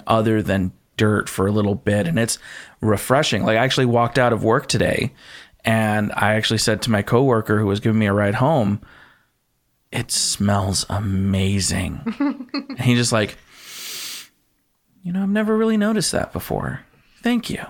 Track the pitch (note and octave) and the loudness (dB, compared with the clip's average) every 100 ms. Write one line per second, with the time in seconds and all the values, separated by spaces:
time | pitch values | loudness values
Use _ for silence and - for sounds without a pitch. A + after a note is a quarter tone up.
0 | - A2+ A2 A2 G2+ G2 F#2 - _ - | 0 2 2 2 2 0 -2 -6 _ 0
1 | G#2+ G#2 - - G2 G#2+ G2+ G2+ - G#2 | 2 2 0 -2 0 2 0 -2 0 0
2 | F2+ E2+ A#2 - - - - - A2 G2+ | 0 0 -2 -4 -12 -20 -20 -4 0 0
3 | - C3 D#3 G#2+ G#2 A2 C3 C#3 B2 A#2 | 2 0 2 0 2 2 2 2 2 2
4 | A#2 - B2 A2 G#2+ A#2 - A2 F2 - | 2 2 2 2 2 2 0 -2 0 -2
5 | - - - - - _ - A2+ G#2+ G#2+ | -4 -8 -20 -20 -20 _ 0 2 2 0
6 | G#2 - G#2 A2 - A2 - G#2 - G#2+ | -2 0 0 0 0 0 0 0 0 0
7 | - A#2+ C#3 A2+ G#2 G#2+ G#2+ G2+ A2+ A2 | 2 2 2 2 2 2 2 2 2 2
8 | G#2 G2+ G2+ G#2 C3 D#3 G2+ G2+ - - | 2 2 2 2 2 2 0 -2 -6 -20
9 | - _ _ _ _ _ _ _ - - | -20 _ _ _ _ _ _ _ -12 -10
10 | - - - - G2+ G2+ G2 F#2+ - F#2+ | -6 -4 -2 0 2 2 0 -2 -4 -4
11 | G2+ F#2+ G2 F#2+ F#2+ G2 F2+ F#2 E2+ - | -2 -2 0 0 0 0 -2 -2 -4 -6
12 | A3+ A3 C#4+ - B3+ C#4+ - C4 - A#2+ | -8 -4 -4 -4 -8 -10 -10 -2 2 2
13 | A#2+ A2 G#2 - - - - - - - | 2 0 -2 -6 -20 -20 -20 -16 -12 -12
14 | - - - _ _ _ _ _ _ _ | -12 -14 -18 _ _ _ _ _ _ _
15 | F3+ F#3 G3 G#3 G#3+ A3 A3+ A3 G#3 A3 | -6 -4 0 0 2 2 2 2 2 0
16 | D#3 - - - - G1+ C2+ C3+ - _ | 0 -2 -4 -6 -4 -4 -4 -8 -14 _
17 | _ _ A#3 A#3+ - - | _ _ -2 -2 -2 -8